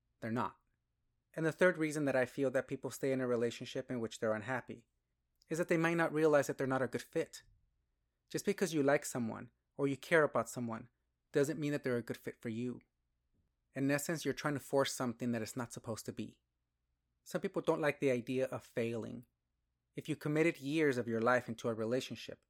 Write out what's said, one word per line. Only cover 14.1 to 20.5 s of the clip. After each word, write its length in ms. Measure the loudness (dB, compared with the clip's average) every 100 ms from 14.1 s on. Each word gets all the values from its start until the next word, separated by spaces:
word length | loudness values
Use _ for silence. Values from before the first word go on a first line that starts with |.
| -2
you're 100 | -2
trying 200 | -2 -2
to 60 | -4
force 320 | 0 2 2
something 400 | 0 -4 -2 -2
that 100 | -2
is 140 | -4 -6
not 160 | -8
supposed 340 | -8 -8 -8 -8
to 60 |
be. 260 | -8 -10 -12 _ _ _ _ _ _ _ _
Some 160 | -8 -6
people 220 | -4 -2
don't 180 | 0 2
like 200 | 2 2
the 100 | 2
idea 360 | 0 0 -2 -2
of 160 | -4
failing. 640 | -8 -4 -4 -4 -6 -10 -16 _ _ _ _ _ _ -10
If 120 | -6
you 60 |
committed 440 | -4 0 2 2